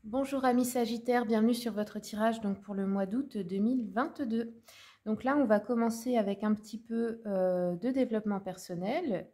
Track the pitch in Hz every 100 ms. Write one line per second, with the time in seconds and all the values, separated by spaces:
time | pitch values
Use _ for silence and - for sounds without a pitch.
0 | 220 247 269 269 254 247 247 247 226 233
1 | 233 240 220 220 220 240 233 202 208 220
2 | 214 208 220 226 208 196 202 196 196 196
3 | 190 226 285 214 175 190 214 254 214 190
4 | 311 - 254 226 233 - - - - _
5 | - 214 247 294 254 208 208 240 233 226
6 | 254 240 202 202 214 208 - 220 - 226
7 | 233 226 226 190 185 180 180 175 226 262
8 | 247 220 214 196 196 185 - 175 185 294
9 | 339 180 -